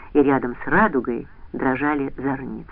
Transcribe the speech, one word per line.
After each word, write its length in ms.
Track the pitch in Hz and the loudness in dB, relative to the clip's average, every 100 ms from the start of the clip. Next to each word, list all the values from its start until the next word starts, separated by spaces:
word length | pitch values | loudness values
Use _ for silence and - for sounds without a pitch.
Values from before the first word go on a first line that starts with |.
| - | 0
и 80 | 147 | 4
рядом 340 | 139 131 123 120 | 6 4 0 -6
с 40 | - | 0
радугой 600 | 180 214 135 117 117 - - - | 4 4 2 -2 -6 -8 -16 -12
дрожали 600 | 123 135 127 147 147 139 - | -4 -2 0 0 -2 -4 -4
зорницы. 540 | 135 139 123 110 - | -4 -4 -6 -12 -14